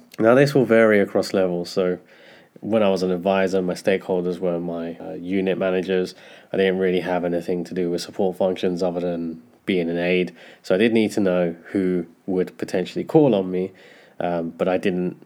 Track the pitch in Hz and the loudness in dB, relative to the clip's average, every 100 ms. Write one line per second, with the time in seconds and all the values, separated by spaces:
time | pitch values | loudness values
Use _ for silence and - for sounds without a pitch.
0 | - - 110 127 143 143 113 113 110 104 | -14 2 4 6 6 4 4 4 6 4
1 | 95 101 92 101 92 87 87 - 90 90 | 2 0 0 0 0 -2 -4 -2 -2 -2
2 | - - - - _ - 101 110 101 95 | -8 -20 -20 -20 _ -12 -2 2 2 2
3 | 92 90 95 98 95 95 90 87 - 95 | 0 0 0 2 2 0 -2 -2 0 -2
4 | - 92 90 90 92 85 87 85 82 80 | 0 -2 -2 -2 -2 -2 -4 -6 -8 -10
5 | 82 87 87 98 95 87 95 92 90 92 | -12 -12 -4 -2 0 0 0 -2 0 -2
6 | 90 - - - - - 95 92 95 90 | -2 -8 -20 -20 -8 0 0 2 0 0
7 | 87 90 87 87 87 90 85 90 87 87 | 0 -2 -2 -4 -2 -6 -4 -4 -2 -4
8 | - - 98 90 95 90 95 87 90 87 | -6 -4 -2 0 -2 0 -2 -2 -2 -2
9 | 87 85 82 80 - _ - 92 82 85 | -4 -4 -6 -10 -18 _ -4 -2 0 -2
10 | 87 90 90 - - - - 95 113 113 | 0 0 -2 -6 -20 -14 -2 2 4 4
11 | 107 110 95 90 87 85 - 101 92 90 | 2 2 2 2 0 -2 -4 -2 0 0
12 | 85 _ - 92 87 - - 95 90 - | -4 _ -4 -2 -2 -6 -4 -4 -4 -6
13 | 90 160 143 101 92 90 95 - - - | 2 4 6 4 0 -2 -4 -8 -20 -20
14 | - - 87 85 82 - 92 90 101 90 | -20 -6 -4 -2 -4 -2 0 0 0 0
15 | 90 - | -4 -6